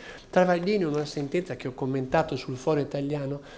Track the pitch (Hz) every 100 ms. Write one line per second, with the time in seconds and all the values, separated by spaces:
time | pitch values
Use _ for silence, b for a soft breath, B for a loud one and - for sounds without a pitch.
0 | B B B 185 180 175 180 214 165 147
1 | 147 151 139 175 - 127 135 127 131 135
2 | 196 165 156 135 - 127 - 151 139 143
3 | 143 135 139 143 -